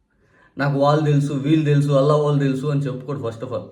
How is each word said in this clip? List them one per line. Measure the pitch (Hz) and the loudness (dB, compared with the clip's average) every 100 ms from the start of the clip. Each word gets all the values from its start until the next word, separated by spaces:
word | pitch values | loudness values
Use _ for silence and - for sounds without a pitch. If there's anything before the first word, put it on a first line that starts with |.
| _ _ _ _ _ - | _ _ _ _ _ -6
"నాకు | 143 139 | -2 2
వాళ్ళు | 143 151 | 2 2
తెలుసు, | 147 143 143 | 2 2 0
వీళ్ళు | 139 143 160 | -2 0 2
తెలుసు, | 147 143 143 | 2 2 2
అల్లా | 139 147 151 | 2 4 2
వాళ్ళు | 147 143 | 2 0
తెలుసు" | 135 131 147 | 0 -2 -4
అని | 139 | -4
చెప్పుకోడు. | 127 117 - 135 | -4 -8 -10 -8
first | 117 - | -8 -10
of | - | -10
all | 92 92 | -10 -10